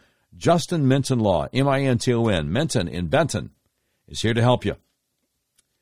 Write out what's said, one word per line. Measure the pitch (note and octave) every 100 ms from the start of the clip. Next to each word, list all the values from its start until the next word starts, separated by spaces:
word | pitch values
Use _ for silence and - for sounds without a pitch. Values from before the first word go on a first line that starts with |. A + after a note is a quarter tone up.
| _ _ _ F2
Justin | D3+ E3+ - E3+ C3
Minton | C3+ C3 B2+
Law, | G#2 E2+ C#2+
M | B2 C#3
I | C3+
N | C3+ A#2+
T | -
O | A#2+ A#2
N, | F#2 D2
Minton | G#2 D#3+ B2 E2+
in | D#2 E2+
Benton, | C3+ D#3 F#2+ C2+ _ _ _ _ _ -
is | D2
here | G#2+
to | A#2
help | A#2 B2 G#2
you. | D2 _ _ _ _ _ _ _ _ _ _